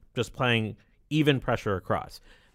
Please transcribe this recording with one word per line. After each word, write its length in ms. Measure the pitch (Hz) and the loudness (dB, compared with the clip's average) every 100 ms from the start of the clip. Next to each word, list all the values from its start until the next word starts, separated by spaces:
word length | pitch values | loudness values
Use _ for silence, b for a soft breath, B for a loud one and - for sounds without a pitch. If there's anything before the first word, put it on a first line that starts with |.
| - | -10
just 160 | - 110 | -6 -6
applying 460 | - 123 117 110 - _ _ - | -2 0 2 -2 -8 _ _ -2
even 300 | 151 147 131 | 2 4 2
pressure 340 | - 117 107 | 0 -2 0
across. 460 | 92 - 98 - - b b b | -4 -2 -4 -4 -18 b b b